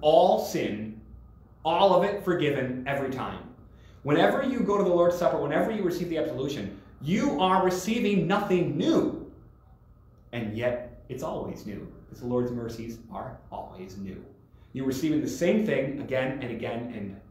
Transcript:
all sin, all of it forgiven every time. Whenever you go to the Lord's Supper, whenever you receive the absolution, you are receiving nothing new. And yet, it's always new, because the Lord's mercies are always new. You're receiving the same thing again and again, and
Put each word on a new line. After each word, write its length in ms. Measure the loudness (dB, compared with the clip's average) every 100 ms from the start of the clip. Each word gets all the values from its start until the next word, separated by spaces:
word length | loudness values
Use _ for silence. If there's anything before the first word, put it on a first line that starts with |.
all 360 | 6 8 8 4
sin, 640 | 0 -2 -2 -4 -8 -12 -16 -20 -20 -20 -20 -8
all 300 | 0 6 6
of 100 | 6
it 180 | 4 0
forgiven 640 | 0 2 2 0 -2 -4 -4
every 220 | -4 -4
time. 300 | -4 -6 -8 -14 -20 -20 -20 -20 -8
Whenever 420 | 2 4 4 4
you 160 | 0 0
go 160 | 2 2
to 80 |
the 60 | 4
Lord's 260 | 4 4 4
Supper, 220 | 2 0
whenever 320 | 0 0 0
you 120 | 0
receive 280 | -2 -2 -4
the 80 | -2
absolution, 600 | -2 -4 -4 -6 -8 -12 -18 -10
you 400 | -2 0 0 2
are 240 | 4 4
receiving 640 | 2 0 -2 0 2 2 2
nothing 500 | 0 2 2 2 0
new. 560 | 2 2 2 -2 -10 -18 -20 -20 -20 -20 -20 -20 -20 -20 -12
And 220 | -8 -6
yet, 480 | -2 -2 -2 -6 -14 -14
it's 140 | -10
always 420 | -8 -6 -8 -10
new, 260 | -10 -12 -12 -18
because 160 | -20 -12
the 80 | -2
Lord's 240 | 0 0
mercies 460 | -4 -6 -8 -10 -12 -12
are 300 | -10 -10 -12 -14
always 460 | -12 -12 -14 -14 -12
new. 260 | -12 -12 -16 -20 -20 -20 -14
You're 120 | -4 -2
receiving 360 | 0 2 2
the 40 | 0
same 380 | 0 2 4
thing 360 | 4 2 0 -4
again 400 | -4 -2 -2 -4
and 80 | -6
again, 420 | -6 -6 -6 -6
and 220 | -8 -10 -12 -18